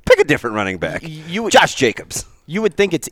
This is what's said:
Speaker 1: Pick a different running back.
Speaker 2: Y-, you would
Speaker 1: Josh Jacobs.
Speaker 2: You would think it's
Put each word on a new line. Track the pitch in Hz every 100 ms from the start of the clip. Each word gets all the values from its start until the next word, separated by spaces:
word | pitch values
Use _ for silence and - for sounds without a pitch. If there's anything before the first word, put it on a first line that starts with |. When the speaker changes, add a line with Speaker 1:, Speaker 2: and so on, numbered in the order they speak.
| -
Speaker 1:
Pick | 466
a |
different | 403 139 117 107
running | 98 92
back. | 80 80
Speaker 2:
Y-, | 160 156 156
you | 185
would | 220
Speaker 1:
Josh | 160 170 -
Jacobs. | 123 - - - - - -
Speaker 2:
You | 180
would | 220 -
think | 202
it's | 156 -